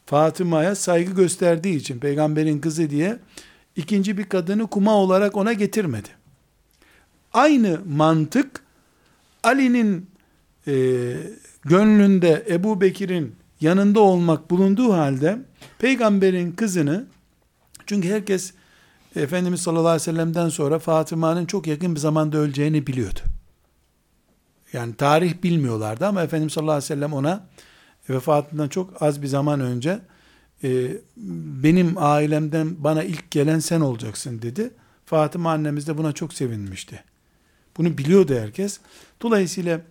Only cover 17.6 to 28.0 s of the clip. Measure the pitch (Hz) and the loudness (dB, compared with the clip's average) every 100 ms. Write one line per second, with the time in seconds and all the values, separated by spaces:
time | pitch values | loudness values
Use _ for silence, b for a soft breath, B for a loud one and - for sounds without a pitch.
17.6 | _ - - 208 170 214 208 190 185 - | _ -20 -6 -2 -2 -2 -2 -4 -4 -16
18.6 | b b b b b 175 139 180 180 175 | b b b b b -6 -2 -2 -2 -2
19.6 | 175 165 165 165 170 165 165 165 170 156 | -2 2 2 2 0 -2 -2 0 -2 -2
20.6 | 143 156 165 160 156 165 160 170 170 202 | -2 -2 0 0 0 -2 -2 -2 -2 -4
21.6 | 160 151 180 151 151 156 156 151 151 135 | -4 -4 -4 -2 0 0 0 0 -2 0
22.6 | 147 156 139 127 101 - - - _ _ | 0 0 -2 -4 -4 -4 -4 -4 _ _
23.6 | _ _ _ _ _ _ _ _ _ _ | _ _ _ _ _ _ _ _ _ _
24.6 | _ 127 117 113 143 156 175 165 180 170 | _ -10 -8 -2 2 2 2 -2 0 0
25.6 | 131 110 107 113 190 196 156 160 156 160 | 0 -2 -4 -4 -2 -2 -2 -2 -4 -2
26.6 | 156 147 131 143 147 143 143 196 - b | -2 -2 -2 -6 -4 -2 -2 -4 -8 b
27.6 | b b b b | b b b b